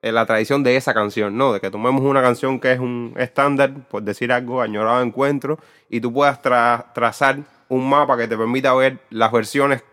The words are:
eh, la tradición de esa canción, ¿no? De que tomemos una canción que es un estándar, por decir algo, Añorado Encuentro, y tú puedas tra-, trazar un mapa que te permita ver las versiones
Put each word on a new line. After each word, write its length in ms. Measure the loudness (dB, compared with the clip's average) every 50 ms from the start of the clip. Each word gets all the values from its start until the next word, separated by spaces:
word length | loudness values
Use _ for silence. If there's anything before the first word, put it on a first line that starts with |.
eh, 100 | -4 -2
la 140 | 0 0 0
tradición 360 | 2 0 0 0 0 0 0
de 140 | 2 2 2
esa 180 | 2 0 0 0
canción, 420 | 0 -2 -2 -2 -4 -4 -4 -2
¿no? 160 | 0 0 0
De 80 | 0 -2
que 100 | -4 -6
tomemos 320 | -6 -2 -2 0 0 2
una 200 | 0 2 2 4
canción 380 | 4 2 2 0 -2 -4 -4 -2
que 120 | 0 0
es 60 | 0 0
un 360 | -2 -6 -6 -8 -10 -10 -6 -8
estándar, 540 | -8 -4 _ 0 0 2 4 2 2 0 0 -8 -16 _
por 140 | -10 -8
decir 300 | -6 -6 -6 -4 -2 0
algo, 300 | 0 -2 -2 -4 -4 -4
Añorado 400 | -4 -4 -2 -2 0 0 2 0
Encuentro, 560 | 0 -2 -2 0 0 0 0 -2 -4 -6 -8 -8 _ _ _ _ _ _
y 100 | -8 -4
tú 120 | -4 -2
puedas 280 | 0 2 2 2 2 0
tra-, 460 | 0 2 2 4 4 2 2 0 -4 _ _
trazar 460 | -2 -2 -2 0 2 2 2 2 0 -8 _ _ _ _ _
un 200 | -4 -2 0 2
mapa 280 | 2 2 4 2 2
que 120 | 0 0 -4
te 80 | -2
permita 360 | -2 -2 -2 -2 0 2 2 4
ver 240 | 4 2 2 0 -4 _ _
las 220 | -2 0 0 2
versiones 500 | 2 0 0 0 0 0 2 2 0 -2 -4 _